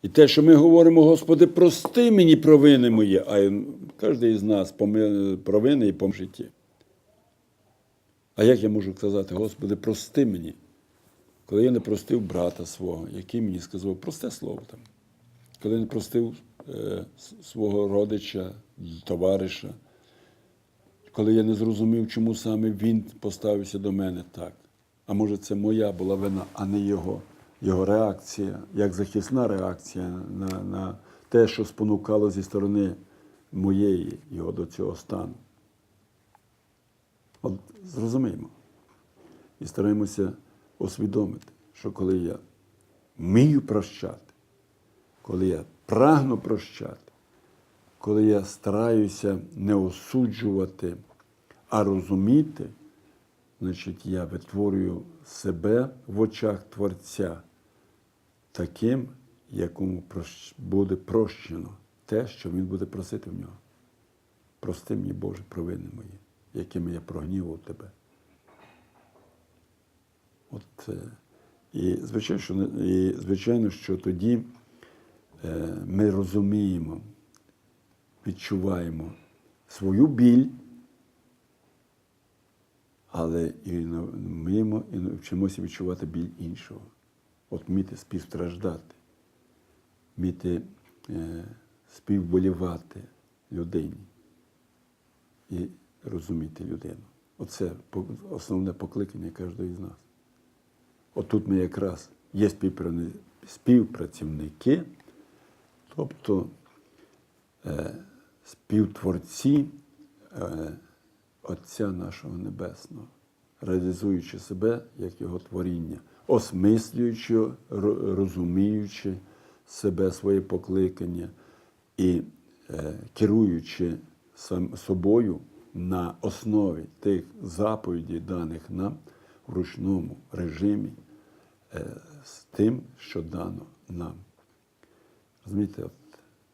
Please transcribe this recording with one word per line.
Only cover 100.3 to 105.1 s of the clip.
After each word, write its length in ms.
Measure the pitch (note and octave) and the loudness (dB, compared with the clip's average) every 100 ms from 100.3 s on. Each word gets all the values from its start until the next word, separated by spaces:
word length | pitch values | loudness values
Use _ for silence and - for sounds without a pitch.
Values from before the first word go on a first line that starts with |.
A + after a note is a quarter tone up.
| _ _ _ _ _ _ _ _ | _ _ _ _ _ _ _ _
Отут 340 | - G2+ G#2+ G2 | -10 -2 -2 0
ми 80 | F#2+ | -2
якраз 540 | F2+ - G2 D#2+ - _ _ | -2 -4 -6 -8 -16 _ _
є 160 | F#2+ G#2 | 0 0
співпра-, 640 | - F#2+ - E2 E2+ E2+ - - _ - | 2 -6 -4 -6 -6 -8 -12 -20 _ -20
співпрацівники, 1400 | - - B2 G#2 - E2 - D#2 D2+ D#2 - B2 E3 - - - | -6 4 4 4 -6 -12 -10 -10 -8 -10 -6 -2 0 -2 -18 -20